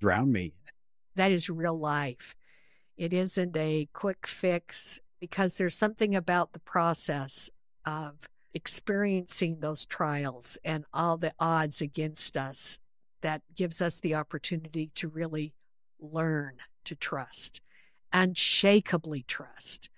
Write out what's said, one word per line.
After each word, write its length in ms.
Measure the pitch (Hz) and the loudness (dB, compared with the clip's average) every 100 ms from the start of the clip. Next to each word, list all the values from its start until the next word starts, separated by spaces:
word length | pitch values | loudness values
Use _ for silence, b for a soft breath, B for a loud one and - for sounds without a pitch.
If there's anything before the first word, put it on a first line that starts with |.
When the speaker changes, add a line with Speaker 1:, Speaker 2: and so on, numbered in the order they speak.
Speaker 1:
drown 320 | 101 92 135 | 4 4 4
me." 220 | 110 87 - - - _ _ _ | 2 0 -6 -20 -20 _ _ _
Speaker 2:
That 180 | 190 190 | 0 2
is 160 | 180 160 | 2 0
real 300 | 165 170 165 | -2 -2 0
life. 560 | 151 147 143 123 - - - - - _ _ - | 0 0 -2 -6 -14 -20 -20 -20 -20 _ _ -6
It 160 | 170 | -2
isn't 440 | 180 185 - 180 156 | 0 0 0 0 0
a 320 | 156 156 147 | 2 0 0
quick 340 | - 202 190 - | -4 -4 -4 -6
fix, 720 | - 185 175 - - - - - - | -2 0 0 -2 -12 -10 -12 -16 -16
because 360 | 180 - 190 - | -10 0 0 2
there's 200 | 180 - | 0 2
something 380 | 214 220 214 | 0 2 2
about 380 | 196 170 180 170 | 2 4 2 2
the 140 | - - | -4 -2
process 760 | 185 170 160 - 143 135 - - - - - | 2 2 2 0 -2 -4 -8 -10 -12 -20 -10
of 440 | - 156 147 143 - _ _ | -6 -6 -6 -12 -20 _ _
experiencing 1080 | 165 - - - 196 202 190 180 - 170 160 | -10 -6 -6 -2 2 2 2 -2 -2 -2 0
those 260 | 151 156 - | -4 -4 -6
trials 720 | - 160 147 139 123 - - | -2 0 0 -2 -6 -10 -10
and 200 | - 156 151 | -4 -4 -4
all 240 | 139 170 165 | 0 2 2
the 180 | 165 - | 0 0
odds 420 | 165 165 156 - | 2 2 2 -2
against 560 | 147 147 156 151 - 147 | -4 -2 -4 -4 -4 -4
us 420 | 135 135 - - - _ _ - | -4 -6 -10 -12 -16 _ _ -8
that 220 | 160 156 - | -4 -4 -6
gives 260 | - 180 - | -4 -2 0
us 200 | 170 - | -2 0
the 140 | 160 | 0
opportunity 760 | 156 151 151 - 165 160 160 156 | 0 -2 -6 -4 -4 -4 -4 -4
to 120 | - 165 | -4 -6
really 440 | 156 165 156 151 - _ _ - - | -4 -4 -2 -6 -8 _ _ -20 -20
learn 580 | 156 160 160 156 143 131 - - | -8 0 2 2 -2 -10 -20 -16
to 100 | - | -12
trust, 640 | 151 - 143 123 - - - - - - _ - | -8 -4 -4 -6 -8 -8 -10 -20 -20 -20 _ 0
unshakably 1120 | 180 185 180 - - 196 208 - 165 160 147 - | 4 4 4 2 4 8 8 6 0 0 -8 -6
trust. 640 | - 139 - - - - | -8 -10 -14 -12 -12 -14